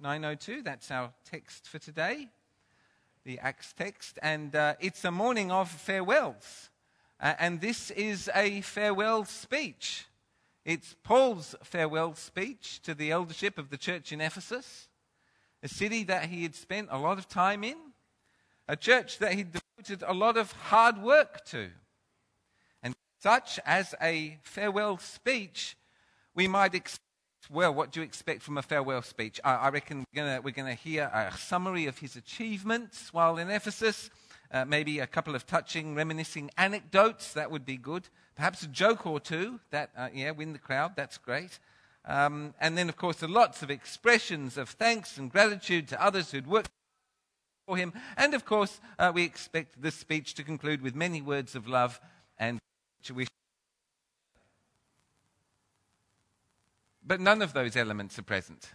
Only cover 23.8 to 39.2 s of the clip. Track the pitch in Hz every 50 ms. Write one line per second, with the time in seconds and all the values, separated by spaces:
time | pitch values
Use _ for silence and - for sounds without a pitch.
23.8 | 185 - - - - 165 165 156 156 151 156 151 _ - - 196 208 208 190 208
24.8 | 214 208 190 175 - - - - - 240 269 233 196 170 - - - - - _
25.8 | _ _ _ _ _ _ _ _ _ _ - 175 190 190 190 202 196 190 175 175
26.8 | - - - - _ _ _ _ _ _ _ _ - - 143 160 180 165 143 143
27.8 | 151 135 139 160 160 143 - - - - 151 113 - 147 147 143 127 - 156 147
28.8 | 135 135 131 123 120 - - - 110 110 - - - 139 131 113 123 139 139 143
29.8 | - - 151 135 127 - - 147 151 143 131 127 123 139 120 139 135 131 120 -
30.8 | - 160 156 151 147 131 110 110 107 92 87 - - - 185 180 180 190 185 175
31.8 | 156 139 127 - 147 131 - 123 - - - - 226 226 214 196 196 220 226 240
32.8 | 233 - - - - - - 165 165 165 165 165 170 185 208 208 - 214 - -
33.8 | 220 220 202 - - - _ - - - - - _ - - 131 131 139 147 151
34.8 | 151 151 151 147 127 - - 170 - 160 143 123 - - 185 170 - - - 165
35.8 | 156 156 147 151 156 160 160 160 156 - - 156 143 143 - - 185 196 208 208
36.8 | - 160 190 196 214 226 220 - - - - 151 151 - 156 147 127 135 131 127
37.8 | 120 135 160 180 - - _ _ _ _ _ - 151 185 185 - 175 151 127 -
38.8 | 185 220 226 - - 175 156 143